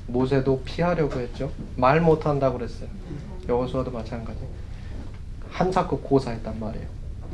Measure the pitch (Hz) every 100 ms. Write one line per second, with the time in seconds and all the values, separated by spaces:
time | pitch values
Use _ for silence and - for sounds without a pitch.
0 | - 120 131 135 135 131 - - 175 165
1 | 139 127 117 - 135 - - - 127 156
2 | 170 156 156 139 135 123 113 - 120 -
3 | - - - - - 123 127 131 127 120
4 | 110 120 110 101 - - - - - -
5 | - - - - - - 180 180 175 139
6 | - 135 120 113 110 110 110 110 - -
7 | - - -